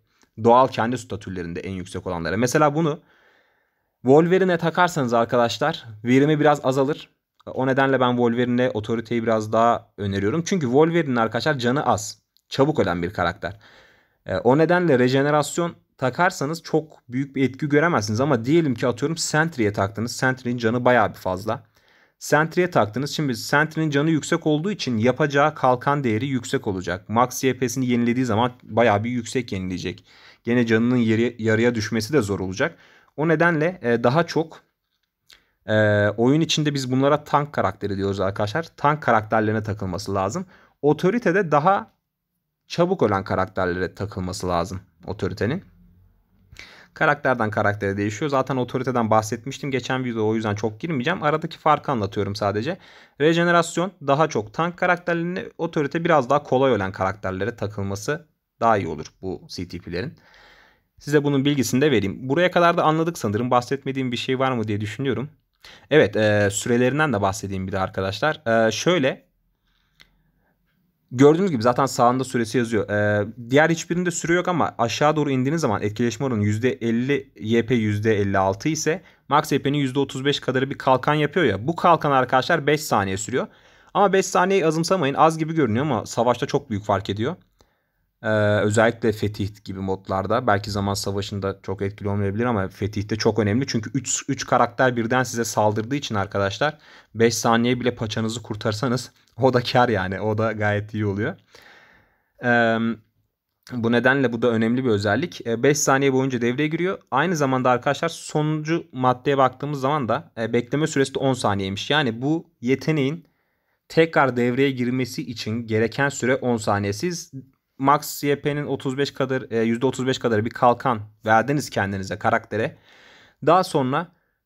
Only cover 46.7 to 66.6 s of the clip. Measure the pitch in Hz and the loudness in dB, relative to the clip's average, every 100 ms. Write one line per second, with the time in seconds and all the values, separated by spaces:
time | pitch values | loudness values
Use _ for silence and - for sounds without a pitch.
46.7 | - - - 156 147 139 123 107 104 101 | -20 -14 -2 0 2 2 0 0 0 0
47.7 | 104 101 98 104 107 156 135 131 131 123 | 0 -2 -2 -4 -2 -2 0 0 -2 -2
48.7 | 127 127 123 110 110 104 120 139 - 147 | -4 -2 0 2 2 2 -4 -10 -10 -6
49.7 | 131 113 131 127 113 107 113 107 104 113 | -6 -4 -4 -4 -2 0 0 -2 -2 -4
50.7 | 107 170 147 127 185 151 156 165 - 156 | -6 -6 -4 -2 -2 0 -2 -4 -2 2
51.7 | 147 - 127 101 104 98 104 104 98 127 | 2 0 -2 -2 -2 -4 -2 -2 -2 -4
52.7 | 185 - - - - 151 165 175 175 165 | -8 -12 -20 -16 0 2 4 4 2 2
53.7 | - 180 - 139 139 160 131 107 - 170 | -2 -4 -4 0 2 2 0 -6 -4 -4
54.7 | 175 180 170 175 170 170 180 - - 170 | -2 0 0 -2 -4 -4 -6 -10 -8 -6
55.7 | 165 139 170 170 151 120 143 147 131 135 | -4 -2 -2 2 2 4 0 0 2 2
56.7 | 110 95 92 95 95 95 95 101 113 101 | 2 -2 -2 -4 -4 -6 -4 -6 -6 -8
57.7 | 104 98 98 - 151 - _ _ - 113 | -6 -6 -6 -6 -8 -8 _ _ -2 2
58.7 | 110 85 76 76 _ 95 87 - - 87 | 2 0 -8 -12 _ -10 -10 -12 -12 -10
59.7 | 85 - 85 131 - _ - - - _ | -12 -10 -8 -8 -10 _ -20 -20 -20 _
60.7 | _ _ _ - 147 143 139 139 143 113 | _ _ _ 0 0 2 2 2 2 0
61.7 | 123 151 117 98 - 127 147 175 175 170 | 2 2 2 0 -4 -4 0 2 2 2
62.7 | 170 147 156 165 160 110 104 123 123 123 | 2 2 2 0 -4 -2 -2 2 0 0
63.7 | 135 139 135 127 120 - 131 131 123 107 | -4 -6 -4 -4 -4 -4 0 0 0 -2
64.7 | 104 107 - 139 110 143 - _ _ - | -4 -4 -6 -4 -4 -6 -12 _ _ -20
65.7 | - - 151 104 104 107 104 101 98 | -20 2 4 4 4 2 4 2 0